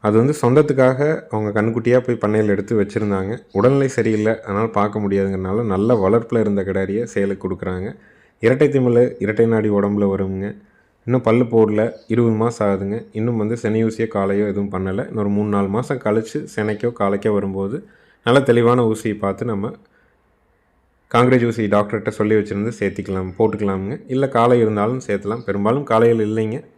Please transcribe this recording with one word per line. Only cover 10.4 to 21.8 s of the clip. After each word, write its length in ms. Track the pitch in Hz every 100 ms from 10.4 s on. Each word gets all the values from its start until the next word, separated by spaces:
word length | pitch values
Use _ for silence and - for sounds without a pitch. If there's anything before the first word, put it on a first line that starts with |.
| 101 104 _ _ _ _ -
இன்னும் 200 | 127 117
பல்லு 180 | 117
போடல, 380 | 120 117 110 104 113 - -
இருபது 280 | 110 117 110
மாசம் 300 | 113 117 104
ஆகுதுங்க. 300 | 95 98 110 110
இன்னும் 280 | 110 113 117
வந்து 140 | 107 117
செனை 240 | 113 110
ஊசியோ 260 | 113 110 113 101
காலையோ 300 | 98 101 104
எதுவும் 260 | 98 101
பண்ணல. 340 | 98 95 92 -
இன்னொரு 220 | 110 104 101
மூணு, 140 | 104
நாலு 200 | 101 98 104
மாசம் 260 | 127 135
கழிச்சு 360 | - 107 156 156 147 -
செனைக்கோ 340 | 208 147 120 120
காலைக்கோ 340 | 98 101 110 101
வரும்போது 400 | 98 95 98 139 - _ _ _ -
நல்ல 120 | 127 131
தெளிவான 320 | 117 120 123 117
ஊசியை 260 | 110 113 104
பார்த்து 240 | 101 98 120
நம்ம 160 | 104 107 - _ _ _ _ _ _ _ _ _ _ _ _ _
காங்கிரேஜ் 340 | 117 123 127 117
ஊசி 160 | 110 107
டாக்டர்கிட்ட 360 | 104